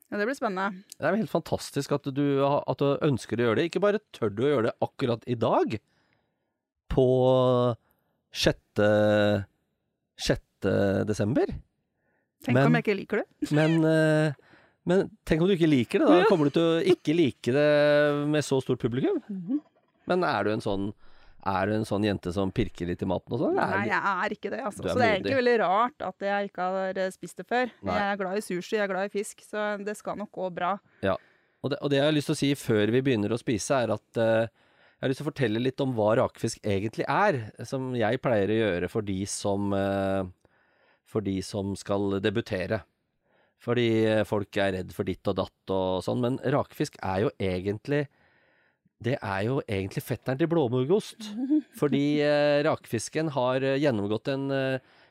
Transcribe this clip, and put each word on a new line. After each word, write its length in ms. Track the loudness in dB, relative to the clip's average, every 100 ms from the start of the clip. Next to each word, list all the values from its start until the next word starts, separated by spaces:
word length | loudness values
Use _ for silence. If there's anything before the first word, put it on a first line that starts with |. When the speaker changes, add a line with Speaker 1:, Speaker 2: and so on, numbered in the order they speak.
| _
Speaker 1:
Ja, 40 | -4
det 80 | -4
blir 100 | -4
spennende. 460 | -4 -4 -4 -6 -14 -6
Speaker 2:
Det 60 |
er 60 | -2
jo 120 | -2
helt 100 | -2
fantastisk 580 | -4 -2 -4 -4 -6 -2
at 220 | -4 -4
du 240 | -2 0 2 2
har, 160 | 0 -2
at 120 | 0
du 180 | 0 2
ønsker 340 | 2 0 -2 0
å 80 | 2
gjøre 60 | 2
det. 100 | 0
Ikke 100 | 0
bare 160 | 0 0 -4
tør 160 | -4 -4
du 100 | 0
å 100 | 0
gjøre 160 | 2 0
det 60 | -2
akkurat 460 | -6 -2 -2 -2 -4
i 80 |
dag, 460 | -2 2 2 0 -4 -10 _ _ _ _ _ _ _ _ _ -2
på 840 | 2 4 4 4 4 4 4 2 -2 _ _ _ _ _
sjette, 540 | -2 0 0 _ 2 4 4 4 4 4 2 -2 _ _ _ _ _ _ -6
sjette 540 | -2 -2 -6 _ 0 2 2 2 0
desember. 420 | -2 0 0 -2 -6 -14 _ _ _ _ _ _ _
Speaker 1:
Tenk 120 | -2 2
Speaker 2:
Men 140 | 4
Speaker 1:
om 80 | 2
jeg 60 | 0
ikke 100 | -2
liker 220 | -2 -4
det. 300 | -4 _ -2
Speaker 2:
men, 320 | 2 4 4
eh, 480 | 4 4 4 4 2 -2 _ -20 _ _ 0
men 240 | 0 0 -4 -2
tenk 140 | 2
om 40 | 2
du 60 | 4
ikke 120 | 4
liker 320 | 4 2 2
det, 80 | 6
da 100 | 6
Speaker 1:
Ja. 20 | 6
Speaker 2:
kommer 160 | 4 4
du 20 |
til 120 | 2
å 220 | 2 2
ikke 300 | 2 2 2
like 380 | 2 2 2 0
det 760 | 2 4 4 4 4 4 2 0
med 140 | 0
så 200 | 0 0
stort 160 | 0 -2
publikum. 420 | -2 -2 0 -2 -4
Speaker 1:
Mhm. 320 | -10 -4 -6 -6 _ _ _ -4
Speaker 2:
Men 180 | -2
er 200 | 0 0
du 60 | 0
en 80 | -2
sånn, 340 | -2 -4 -4 -8 -18 -20 -20 -10
er 220 | -4 0 0
du 60 |
en 100 | 0
sånn 180 | 0 0
jente 280 | 0 0 -2
som 180 | -2 -2
pirker 360 | 0 -4 -4 -6
litt 160 | -4
i 40 | -2
maten 260 | -4 -4
og 80 | -4
sånn, 120 | -2
eller 100 | 0
er 80 | 0
Speaker 1:
Nei, 140 | -2
Speaker 2:
du 60 | -2
Speaker 1:
jeg 120 | -2
er 260 | -2 -2 -4
ikke 160 | -6 -8
det, 100 | -8
altså. 180 | -8 -6
Speaker 2:
Du 60 | -2
er 40 |
Speaker 1:
Så 60 | 0
det 60 |
er 100 | 2 2
egentlig 120 | 0 0
Speaker 2:
modig. 80 |
Speaker 1:
veldig 140 | 2 2
rart 420 | 2 2 0 -4
at 160 | -10 -6
jeg 300 | -4 -2 -4
ikke 120 | -6
har, 360 | -4 -4 -4 -4
eh, 120 | -6
spist 260 | -6 -14 -16
det 100 | -4
før. 240 | -2 -2 -4
Speaker 2:
Nei. 100 | -4
Speaker 1:
Jeg 180 | -2 -2
er 40 | -2
glad 200 | -4 -4
i 40 |
sushi, 300 | -4 -6 -4 -4
jeg 40 |
er 80 | -2
glad 100 | -4
i 40 | -4 -4
fisk, 220 | -8 -10
så 420 | -12 -6 -4 -6
det 120 | -8 -10
skal 200 | -10 -10
nok 160 | -10
gå 220 | -8 -8
bra. 240 | -4 -4 -4 -8 _
Speaker 2:
Ja. 140 | -2 -2 -6 _ _ _
Og 80 | -6
det, 80 | -4
og 80 | 0
det 60 | 0
jeg 60 |
har 80 | 2
lyst 140 | 0 0
til 80 |
å 20 | 0
si 160 | 0
før 360 | 0 0 2 4
vi 100 | 2
begynner 260 | 2 0 0
å 80 | -2
spise, 320 | -2 -2 0 0
er 60 | 0
at, 240 | -4 -4 0
eh, 300 | 2 2 0
jeg 560 | -6 _ _ _ _
har 60 | -4
lyst 80 | -4
til 80 | -6
å 60 |
fortelle 300 | -2 0 0
litt 180 | -2 -2
om 120 | -2
hva 220 | 2 2 4
rakefisk 420 | 2 -2 -6 -4
egentlig 420 | -2 -2 -2 -4 -2
er, 580 | 0 0 0 -6 -12
som 280 | -8 -8 -6
jeg 260 | -2 0 0
pleier 260 | 0 0 2
å 320 | 2 0 0
gjøre 80 | -2
for 120 | -4
de 220 | -4 -4 -4
som, 460 | -4 -2 -2 0
eh, 500 | 0 0 0 0 -2 -4 -10 _ _ _ _ _ _
for 160 | _ -6
de 200 | -2 -4
som 320 | -4 -6 -4 -6
skal 420 | -4 -2 0 0
debutere. 600 | 0 -2 -4 -4 -4 -6 -8 _ _ _ _ _ _ _
Fordi, 420 | -4 0 2 2 2
eh, 180 | 2
folk 320 | 0 -2 -2 -2
er 160 | 0
redd 200 | -2 -6
for 120 | -6
ditt 220 | -4 -4 -2
og 80 | -2
datt 340 | -4 -8 -4
og 320 | -2 0 -2
sånn, 180 | -2 -2
men 180 | -2 -2
rakefisk 580 | -2 -2 -2 -4 -6 -6
er 180 | -4 0
jo 80 | 0 -2
egentlig, 720 | -4 -2 -4 -4 -2 -4 -4 _ _ _ _ _ _ _ _ _
det 160 | -4 -4
er 200 | -2 -2
jo 160 | -2 -2 -2
egentlig 340 | -4 -4 -6
fetteren 360 | -6 -6 -4 -2
til 80 | 0
blåmuggost. 720 | 0 0 0 0 0 -2 -12
Speaker 1:
<laughs> 580 | -14 -8 0 0 -2 -2
Speaker 2:
Fordi, 440 | 0 0 0 0
eh, 420 | 2 2 2 2
rakefisken 680 | 0 -2 -4 -6 -4 -4 -4
har, 240 | 0 0 0
eh, 220 | 0 0
gjennomgått 500 | 0 0 0 -2 -2
en, 220 | -4 -2
eh, 280 | -2 -2 -4 -8 _ _